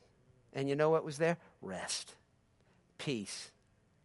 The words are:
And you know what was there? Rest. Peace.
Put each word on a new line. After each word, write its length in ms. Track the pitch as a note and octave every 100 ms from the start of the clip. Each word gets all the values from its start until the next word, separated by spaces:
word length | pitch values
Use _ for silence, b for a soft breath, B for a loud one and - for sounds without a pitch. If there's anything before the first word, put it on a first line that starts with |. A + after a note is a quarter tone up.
| _ _ _ _ _
And 160 | C#3 C#3
you 60 | C#3+
know 140 | D#3
what 140 | D#3+
was 140 | D#3 C#3
there? 200 | E3 E3+ b b
Rest. 540 | - F2+ E2 - - - _ _ _ _ _ _ _ -
Peace. 540 | - B2 G2 - - _ _ _ _ _